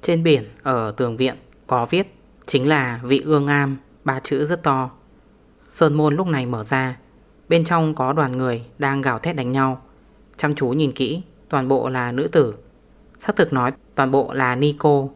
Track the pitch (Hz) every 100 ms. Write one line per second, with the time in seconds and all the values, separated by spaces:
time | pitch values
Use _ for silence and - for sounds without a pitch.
0 | - 170 165 139 107 - 139 127 110 104
1 | 123 113 131 123 - _ _ 127 117 180
2 | 196 - _ _ - 139 131 151 127 120
3 | 123 139 151 151 139 143 139 135 _ _
4 | - 131 - 135 147 170 165 135 131 -
5 | _ _ _ _ _ _ _ - 160 147
6 | 151 147 185 147 123 120 107 135 131 127
7 | - _ _ _ _ 170 165 170 160 151
8 | 127 151 139 127 127 117 117 - 139 139
9 | 135 117 165 151 123 131 135 131 - _
10 | _ _ _ - 151 147 127 139 147 131
11 | 127 165 185 - - 143 131 135 127 127
12 | 120 123 147 170 127 104 - _ _ -
13 | - - - - 175 135 123 135 _ -
14 | 131 139 127 135 127 123 147 147 151 143
15 | 135